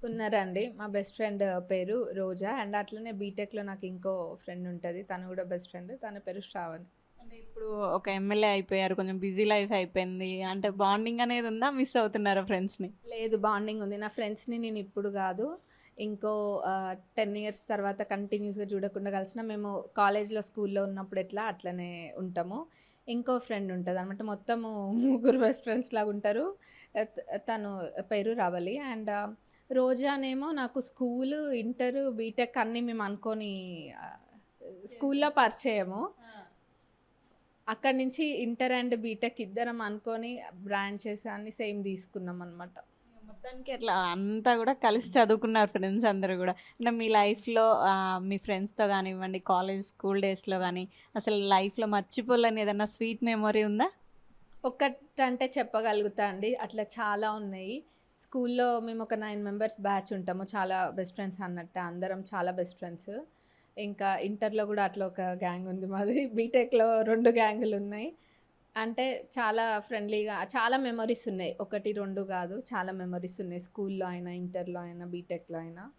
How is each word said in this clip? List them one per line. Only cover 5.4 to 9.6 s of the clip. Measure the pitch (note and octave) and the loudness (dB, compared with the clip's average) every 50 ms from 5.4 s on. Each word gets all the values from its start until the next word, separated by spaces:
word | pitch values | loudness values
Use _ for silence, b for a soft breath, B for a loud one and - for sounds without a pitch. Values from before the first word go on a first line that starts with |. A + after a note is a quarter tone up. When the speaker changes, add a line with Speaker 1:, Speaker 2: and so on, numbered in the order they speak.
| F3+ | -4
Speaker 1:
బెస్ట్ | F3 F#3 F3 F3+ - | -4 -4 -6 -6 -8
ఫ్రెండ్, | - F#3 F3+ F3+ A#3+ C4 | -14 -14 -12 -12 -12 -10
తన | - A3 G#3 G3+ | -10 -10 -12 -10
పేరు | G3 - F3+ G3+ | -10 -8 -8 -8
శ్రావణి. | G3 - - G3 F3 E3 D#3+ E3 F3+ F3+ _ _ _ _ _ - | -10 -10 -8 -8 -6 -6 -8 -10 -14 -18 _ _ _ _ _ -20
Speaker 2:
అంటే | A#3+ A#3 - | -18 -18 -16
ఇప్పుడు | A4+ - - - A4 A4 | -16 -16 -14 -12 -8 -6
ఒక | A3 G#3+ G#3 G#3 F#3 E3 F#3+ F#3 G#3 | -6 -4 -2 0 2 2 0 0 0
ఎమ్మెల్యే | G3 G3 G3 G3+ G#3 G#3+ G#3+ G#3+ | -2 0 0 2 2 4 4 4
అయిపోయారు, | G3+ G3 F#3 - G3 F#3+ F#3+ F#3+ F#3+ | 4 2 2 2 2 2 2 2 2
కొంచెం | F#3 F#3+ F#3+ F#3+ F#3+ | 0 0 -2 -2 -2
బిజీ | F3+ G3 F#3+ F#3 G#3+ | -2 -2 2 2 4
లైఫ్ | G#3 G#3 G#3 | 4 6 4